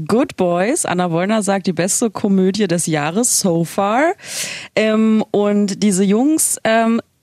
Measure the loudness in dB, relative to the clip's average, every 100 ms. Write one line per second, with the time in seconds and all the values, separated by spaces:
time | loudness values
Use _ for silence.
0 | -2 0 0 -2 0 0 0 -2 -2 -2
1 | -2 0 0 0 0 -2 -2 -2 -2 0
2 | -2 0 0 2 2 2 0 0 -2 -2
3 | -2 -2 0 0 0 0 0 -2 0 2
4 | 0 -2 -8 -10 -10 -10 -6 -2 0 2
5 | 2 2 0 0 2 2 0 0 0 2
6 | 2 2 2 0 -2 -2 0 2 2 0
7 | -4 _